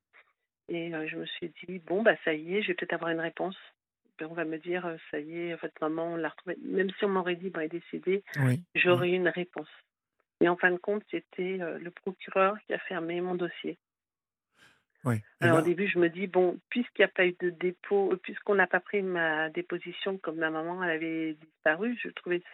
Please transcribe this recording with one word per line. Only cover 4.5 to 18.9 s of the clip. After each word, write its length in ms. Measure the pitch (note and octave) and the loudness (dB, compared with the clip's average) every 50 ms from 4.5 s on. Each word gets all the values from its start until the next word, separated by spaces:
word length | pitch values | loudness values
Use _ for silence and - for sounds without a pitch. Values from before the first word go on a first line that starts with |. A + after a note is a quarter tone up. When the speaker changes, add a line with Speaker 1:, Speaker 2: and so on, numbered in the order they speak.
| D#3+ D#3 | -4 -6
Speaker 1:
dire, 280 | D#3 F3 F3 F3+ F3 | -4 -4 -4 -4 -2
euh, « 120 | F3 E3 D#3+ - - | -4 -6 -8 -10 -10
Ça 80 | - D3+ | -8 -8
y 180 | D3 D#3 E3 E3+ | -8 -6 -6 -6
est, 180 | E3+ F3 E3 | -6 -6 -6
votre 200 | D#3+ - D#3+ - - | -6 -8 -10 -6 -4
maman, 320 | D#3+ D#3 D#3+ E3 E3 E3+ E3+ | -2 -2 0 0 -2 -2 -2
on 20 | |
l'a 140 | E3 D#3+ D3+ | -2 -4 -4
retrouvée. » 280 | - - - F#3 E3+ - - | -6 -8 -8 -10 -8 -8 -6
Même 260 | - F#3 G3 A3+ G3 | -2 0 0 0 0
si 140 | F#3 - - | 0 0 0
on 40 | G3+ | 2
m'aurait 260 | F#3+ F#3+ F3 F3+ F3+ | 2 2 2 0 -2
dit, « 140 | E3+ F3+ F#3+ | -2 -4 -6
Bon, 80 | F3 E3+ | -4 -4
elle 60 | D#3 | -4
est 160 | D#3+ E3+ E3+ | -4 -4 -6
décédée », 420 | - - - D#3+ - F#3 F#3+ G3+ - - - D3 | -8 -8 -10 -4 0 0 0 0 -2 -4 -2 2
Speaker 2:
Oui. 240 | C3+ C3 B2+ E3 F3 - - | 2 2 2 2 -2 -4 -2
Speaker 1:
j'aurais 320 | - - F3+ F3+ F3 F3+ F3+ | 2 4 6 6 6 4 2
Speaker 2:
Oui. 60 | F3+ | 2
Speaker 1:
eu 40 | F#3 | 2
une 100 | F3+ E3 | 2 2
réponse. 400 | D#3+ F3+ F3+ - - D#3+ D#3 - - - _ _ _ _ _ _ _ _ _ _ _ _ | 0 0 -4 -6 -6 -10 -10 -10 -14 -20 _ _ _ _ _ _ _ _ _ _ _ _
Et 80 | E3+ F3 | 4 4
en 80 | F3 | 4
fin 160 | F3 - F3+ | 4 4 4
de 60 | F3+ F3 | 2 2
compte, 260 | - - G#3 G#3 G#3 - | 0 -2 -2 -2 -2 -4
c'était, 480 | - E3+ - _ - - F#3 F#3 F#3+ F#3+ | -6 -8 -8 _ -8 -6 -4 -4 -2 -4
euh, 160 | F3 D#3+ D3+ - | -4 -4 -6 -6
le 120 | E3 F3 | -8 -12
procureur 680 | F3 - - G3 F#3+ - - - - G3 F#3+ F#3+ G#3 G#3+ - | -14 -8 -8 -8 -8 -8 -10 -2 2 4 4 4 4 0 -4
qui 80 | - - | -6 -6
a 60 | - | -4
fermé 400 | - - F#3 F3 E3 E3 E3+ F3 | -4 -4 -4 -4 -2 -2 -2 -2
mon 140 | F3+ F#3 F3+ | -2 -2 -2
dossier. 420 | F3 F3 E3+ - - - - E3 - _ _ _ _ _ _ _ _ _ _ _ _ _ _ _ _ - - _ _ _ _ _ _ - | -2 -2 -4 -4 -6 -6 -8 -8 -8 _ _ _ _ _ _ _ _ _ _ _ _ _ _ _ _ -20 -20 _ _ _ _ _ _ 0
Speaker 2:
Oui. 120 | C3+ A#2 | 0 0
Et 300 | A2 - - _ _ E3 | 0 -2 -6 _ _ 4
Speaker 1:
Alors, 120 | E3+ E3 D#3+ | 6 6 6
Speaker 2:
là 40 | D#3+ | 6
Speaker 1:
au 20 | |
début, 220 | F3 F3 D#3+ G3+ G3 | 4 2 2 0 0
je 100 | F#3+ F3 | 4 4
me 120 | F3 E3 | 4 4
dis, « 180 | E3 F3+ G3 F#3+ | 2 0 -6 0
Bon, 320 | - F#3 F#3 F3+ - - - _ | 4 4 4 4 2 -2 -8 _
puisqu'il 320 | - A#3+ B3 - - - | -4 -2 -2 -2 2 4
n'y 40 | G3+ | 4
a 20 | F#3+ | 4
pas 160 | - - F#3 | 4 2 2
eu 100 | F3+ F3+ - | 2 2 0
de 80 | F3+ F3+ | -2 -4
dépôt, 640 | F3 D#3 E3+ F#3 F3+ - - - G3+ G3+ G3 F#3 F3+ | -2 -2 -2 -2 -2 -4 -4 0 2 2 4 2 0
euh, 40 | F#3 | -2
puisqu'on 380 | - - G#3 - - - G#3 | -2 -8 -12 -6 -2 2 4
n'a 120 | G3 F#3 - | 4 4 4
pas 120 | - F3+ | 2 0
pris 220 | - - | -2 -2